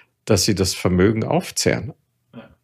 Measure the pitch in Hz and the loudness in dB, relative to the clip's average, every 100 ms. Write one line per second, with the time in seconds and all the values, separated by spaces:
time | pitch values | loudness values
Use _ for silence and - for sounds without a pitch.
0 | _ _ - 107 - 95 92 - - 90 | _ _ 0 2 2 0 -2 -2 0 2
1 | 101 110 - 156 - - 82 60 123 - | 2 2 -2 -2 -4 -4 -2 -2 -6 -14
2 | _ _ _ - - _ | _ _ _ -20 -20 _